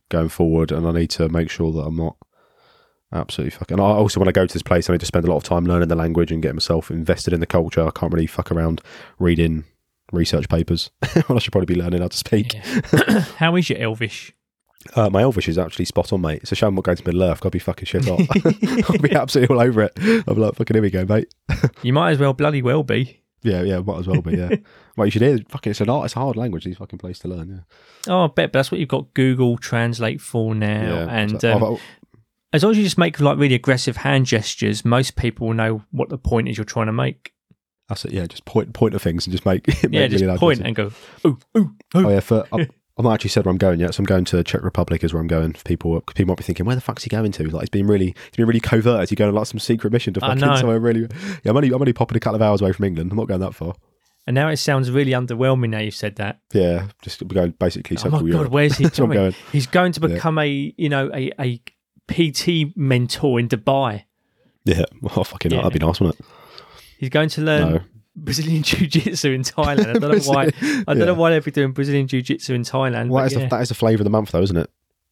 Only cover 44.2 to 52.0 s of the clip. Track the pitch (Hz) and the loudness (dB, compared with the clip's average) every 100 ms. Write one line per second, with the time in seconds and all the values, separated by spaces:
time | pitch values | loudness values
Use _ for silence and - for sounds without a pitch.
44.2 | 90 87 82 - 90 - 87 85 85 80 | 2 0 0 -2 -2 -2 -2 -2 -2 -2
45.2 | 82 82 80 78 - 85 85 82 - - | -2 0 -2 -4 -4 -2 -2 -2 -2 0
46.2 | 92 90 - 87 98 127 - - 110 110 | 0 0 -4 -4 -2 -4 -4 -8 -6 -2
47.2 | 107 95 78 78 87 101 101 104 92 - | -2 -2 -4 -4 -4 0 2 2 2 -4
48.2 | - - 113 117 - 113 117 117 87 101 | -8 0 2 2 2 2 2 2 0 2
49.2 | 104 104 107 107 - 113 107 120 - 98 | 2 2 -2 -4 -2 0 0 0 -2 -2
50.2 | - 135 139 135 120 113 117 113 117 147 | -2 2 4 4 2 2 2 0 -2 -8
51.2 | 196 175 - 127 135 127 135 120 | -12 -6 0 2 4 2 2 0